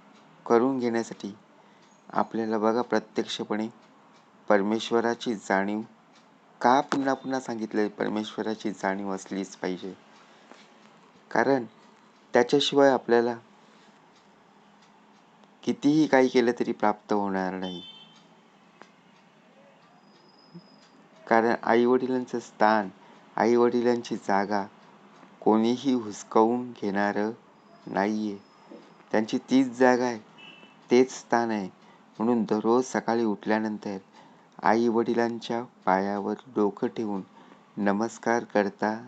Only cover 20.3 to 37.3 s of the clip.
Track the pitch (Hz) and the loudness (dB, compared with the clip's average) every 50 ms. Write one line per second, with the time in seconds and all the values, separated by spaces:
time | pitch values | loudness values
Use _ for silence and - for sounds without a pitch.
20.3 | _ _ _ _ - 175 _ _ _ _ _ _ _ - - _ _ - - - | _ _ _ _ -20 -20 _ _ _ _ _ _ _ -20 -20 _ _ -12 -2 2
21.3 | 120 113 110 120 117 - - - 113 120 120 120 127 127 123 123 131 127 123 - | 2 4 4 2 0 0 0 2 4 4 4 4 4 2 0 0 -4 -4 -4 -4
22.3 | - 120 117 - - - 107 107 110 107 101 92 - - - - - - - - | -8 -8 -8 -8 -2 2 2 4 4 2 0 -4 -8 -16 -20 -20 -20 -20 -20 -10
23.3 | - - 107 113 120 120 120 120 117 123 117 123 120 120 117 - 117 98 - - | -4 0 2 4 4 4 4 4 2 2 2 2 0 0 -2 -6 -10 -8 -4 0
24.3 | 101 98 101 98 107 101 98 98 - - - - - - - - - - - - | 0 0 0 0 -2 -4 -4 -6 -12 -20 -20 -20 -20 -20 -20 -20 -20 -20 -20 -20
25.3 | - - - 104 107 110 113 117 123 123 131 139 127 123 110 104 101 - - - | -12 -2 2 2 4 4 4 2 0 0 0 0 0 0 -2 -6 -12 -14 -10 0
26.3 | - 113 110 113 120 123 123 123 120 - - 104 95 101 101 101 101 101 104 110 | 2 4 4 4 2 -2 -4 -8 -10 -8 -6 -4 -2 0 0 0 0 -2 -4 -4
27.3 | 117 - _ _ _ _ _ - - - - - 110 95 98 107 107 107 107 104 | -6 -8 _ _ _ _ _ -20 -20 -20 -12 -6 -4 -2 -2 -2 -2 -2 -4 -6
28.3 | 101 98 - _ _ - - - - - - - - _ - - - 107 110 110 | -8 -10 -14 _ _ -20 -20 -20 -20 -20 -20 -20 -20 _ -10 -2 -2 -2 0 0
29.3 | - 120 - - 127 131 135 127 117 123 127 127 127 120 127 123 117 107 110 - | -4 -6 -2 2 2 2 2 2 2 4 4 6 6 4 2 -2 -4 -6 -12 -18
30.3 | - - - - - - - - - - - - 120 123 131 131 - - - - | -20 -20 -20 -20 -20 -20 -20 -20 -20 -12 -2 2 4 4 4 4 0 -12 -6 -2
31.3 | 117 117 117 113 110 104 95 92 - _ - - - - _ _ _ - 110 120 | 0 0 0 0 -2 -4 -6 -8 -12 _ -20 -20 -20 -20 _ _ _ -4 0 0
32.3 | 123 117 104 - 110 107 104 110 117 127 127 - - 107 - 117 117 117 117 110 | 2 0 0 0 -2 0 2 2 2 2 2 0 -4 -4 -2 -2 -2 0 0 -2
33.3 | 101 101 - 107 107 110 110 110 107 101 - 104 98 95 - _ _ - - - | -2 -4 -2 -2 -2 0 0 -4 -6 -6 -8 -10 -10 -10 -12 _ _ -20 -20 -20
34.3 | - - - _ _ - - 90 107 117 120 120 110 117 113 117 117 113 117 117 | -20 -20 -20 _ _ -2 0 2 2 2 2 2 2 0 0 0 0 0 0 -2
35.3 | 117 113 - - 117 117 123 120 _ _ - 92 92 95 98 101 101 104 98 107 | -2 -6 -8 -6 -6 -6 -6 -10 _ _ -2 0 0 2 0 -2 -4 -4 -4 -4
36.3 | 107 - - 135 120 113 104 101 98 - 131 120 - - 113 104 101 95 92 - | -6 -6 -8 -8 -2 0 0 0 0 -2 -6 -6 -4 -6 -6 -6 -6 -8 -10 -12